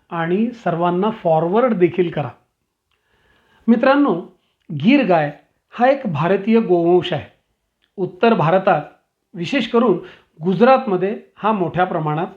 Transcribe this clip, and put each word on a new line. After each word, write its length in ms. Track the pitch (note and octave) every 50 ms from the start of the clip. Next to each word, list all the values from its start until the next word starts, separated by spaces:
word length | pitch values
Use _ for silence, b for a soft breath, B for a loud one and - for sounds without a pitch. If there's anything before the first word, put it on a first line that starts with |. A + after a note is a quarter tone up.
| B -
आणि 400 | F3 E3 E3 E3 F3+ G3+ A3+ A#3+
सर्वांना 600 | A#3 - - F3+ E3 E3 F3 F3 F3 F3+ G3 A3
फॉरवर्ड 640 | A3 - - E3+ D#3+ D#3+ E3 E3+ F#3 A3+ C4 B3+ A3+
देखील 360 | F3+ F3+ E3 - - F3+ E3+
करा. 200 | D3+ D#3 C#3 A#2+ - _ _ _ _ _ _ _ _ _ _ _ _ _ _ _ _ _ _ _ _ _ _ _ _ _ - A3+
मित्रांनो, 580 | A#3 - C#4+ C4 C#4 C#4+ C#4+ C4 F3 E3+ F#3 - _ _ _ _ _ _ _ -
गीर 360 | E3+ C#3 C#3 G#3+ C#4+ C#4+ B3+
गाय 260 | F3+ F3 D#3+ D3+ C#3+ - - _ _ _ _ _ _
हा 180 | - - A#3+ C4
एक 120 | C#4+ C#4+ -
भारतीय 540 | G#3 D#3 C#3 D#3+ F3 G3 G3 G3 A3+ A3 A3+
गोवंश 520 | - F3 F3+ F3 E3 E3+ F3+ F3+ - -
आहे. 120 | D#3+ C3+ G2+ - _ _ _ _ _ _ _ _ _ _ _ _ -
उत्तर 380 | - F#3 F3+ - - B3 A3+ A3+
भारतात, 480 | F3+ D3+ D#3 F3+ F#3+ F#3+ G#3 F3 D3+ - - _ _ _ _ _ _ _ _ -
विशेष 340 | F3 F3 - - C#4 A3+ -
करून 300 | - A#3 B3+ A#3 F3+ E3 B B B B B B B -
गुजरातमध्ये 760 | D#3 F#3 F#3+ E3 A#3 B3+ C4+ C4 C4 A3 F#3+ F3 F3+ G3 A3+ - - _ _
हा 160 | - F#3+ G#3
मोठ्या 320 | A3 G3+ F3 D#3+ - E3+ F3+
प्रमाणात 420 | F3+ F#3 E3+ D#3 D3+ D3+ D#3 F3+ - -